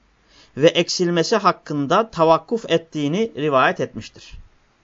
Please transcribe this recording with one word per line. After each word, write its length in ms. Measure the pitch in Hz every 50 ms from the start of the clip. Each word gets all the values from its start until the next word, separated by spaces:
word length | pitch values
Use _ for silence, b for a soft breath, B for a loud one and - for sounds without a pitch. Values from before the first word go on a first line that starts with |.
| _ _ _ b b b b b b b b 123
ve 100 | 143 170
eksilmesi 680 | - 170 175 - - - 180 170 175 170 156 - 233
hakkında 760 | 214 196 185 165 - _ - 156 147 143 131 165 202 226 226
tavakkuf 600 | - 170 160 160 165 156 160 - 240 220 - -
ettiğini 600 | 165 165 165 - - 156 147 143 160 202 226 226 -
rivayet 440 | - 147 156 139 131 135 165 180 -
etmiştir. 520 | 135 117 - 113 107 - - - - - - - - - _ _ _ _ _ _